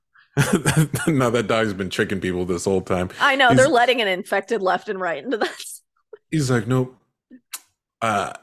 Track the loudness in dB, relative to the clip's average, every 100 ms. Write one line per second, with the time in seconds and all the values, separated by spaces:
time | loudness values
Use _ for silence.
0 | _ _ _ -2 0 0 2 2 2 0
1 | 0 2 2 2 2 2 0 -2 -4 -2
2 | -2 -2 -2 -2 -2 -2 0 0 0 -2
3 | -2 0 0 4 4 6 6 4 2 2
4 | 0 -2 -2 -4 -2 -2 0 -2 -4 -6
5 | -6 -6 -6 -4 -4 -6 -16 -18 _ _
6 | _ -20 _ -4 0 0 0 0 -2 -6
7 | _ _ _ -20 _ -20 _ _ _ _
8 | -2 -2 -2 -8